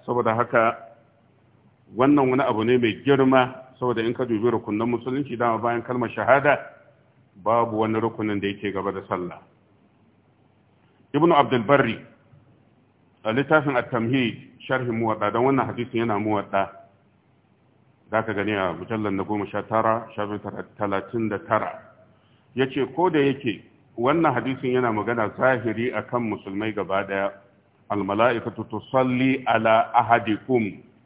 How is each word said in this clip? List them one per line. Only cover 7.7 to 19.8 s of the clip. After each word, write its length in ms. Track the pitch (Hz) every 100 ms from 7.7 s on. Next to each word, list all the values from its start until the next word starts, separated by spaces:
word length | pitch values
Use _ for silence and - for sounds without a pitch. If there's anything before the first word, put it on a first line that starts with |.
| 110
wani 200 | 110 110
rukunin 400 | 113 113 107 101
da 80 | 101
yake 240 | 101 104
gaba 200 | 95 98
da 80 | 95 87
sallah. 320 | 92 87 76 _ _ _ _ _ _ _ _ _ _ _ _ _ _ _ _ _
Ibn 180 | 143 170
Abdul 300 | 143 127 127
Barri, 340 | 104 139 117 110 - _ _ - _ _ _ _ _ _ _ _
a 80 | 110
littafin 440 | 120 143 156 143 127
At-Tamhid, 840 | - 120 113 135 113 - - - -
sharhin 240 | 131 120 113
Muwatta, 340 | 113 107 104
don 120 | 117
wannan 220 | 131 135 107
hadisin 320 | 117 117 117 117
yana 100 | 104
Muwatta, 540 | 107 104 98 98 95 - - _ _ _ _ _ _ _ _ _ _ _ -
za 120 | 110
ka 100 | 113
gani 200 | 101 101
a 200 | 104 92
mujallar 400 | 82 92 110 104
na 100 | 95
goma 220 | 95 104 98
sha 140 | 104
tara, 460 | - 110